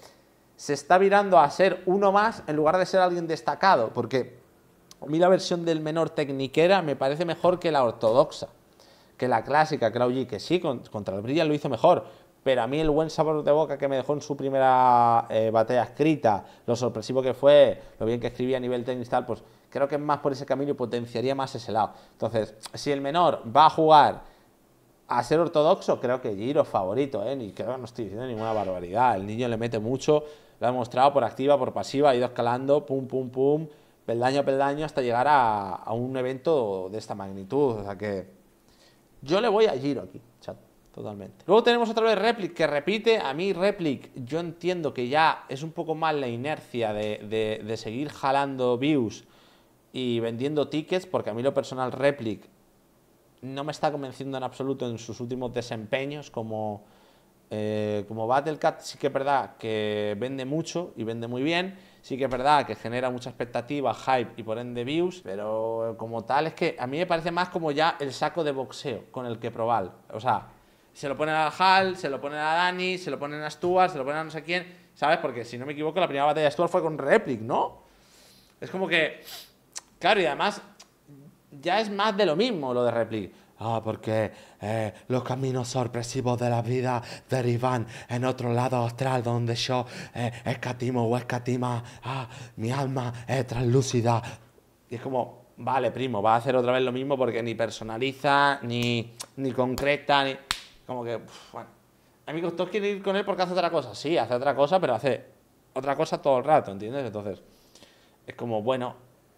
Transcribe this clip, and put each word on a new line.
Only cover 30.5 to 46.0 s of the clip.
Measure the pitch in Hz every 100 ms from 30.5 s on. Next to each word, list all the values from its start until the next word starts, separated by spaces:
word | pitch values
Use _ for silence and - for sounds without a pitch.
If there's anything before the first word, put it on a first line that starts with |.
| -
lo | 120
ha |
demostrado | 127 120 123 139
por | 139
activa, | 113 - 135 139
por | 123
pasiva, | 104 - 135 147
ha | 123
ido | 123
escalando, | 123 120 123 135 147 147
pum, | 135 123
pum, | 131 127
pum, | 127 139 151 160 - _ _ -
peldaño | 117 127 139
a |
peldaño, | 139 135 139 147 156
hasta | -
llegar | 123 117 139
a, | 147 117 104 98 -
a | -
un | 113 127 131
evento | 127 131 170 151 107 95 92
de | 107
esta | - 107
magnitud. | 98 98 98 135 139 107
O |
sea | 101 95
que | 104 95 - - _ _ _ _ _ _ _ -
yo | 135 190
le | 233
voy | 202 220
a |
Giro | 127 143 120
aquí, | 92 110 - _
chat, | - 104 _ _ _
totalmente. | - 113 101 95 - -
Luego | 214
tenemos | 240 240 220
otra | 220
vez | 226 196
Replic, | 220 226 175
que | - 151
repite. | 147 165 214 220 220
A | 139
mí | 143 196
Replic, | 170 202 202 160 120 - -
yo | 120 156
entiendo | 175 156 175 180 143
que | 123 123
ya | 147 156 - -
es | 131
un | 160
poco | 165 156
más | 160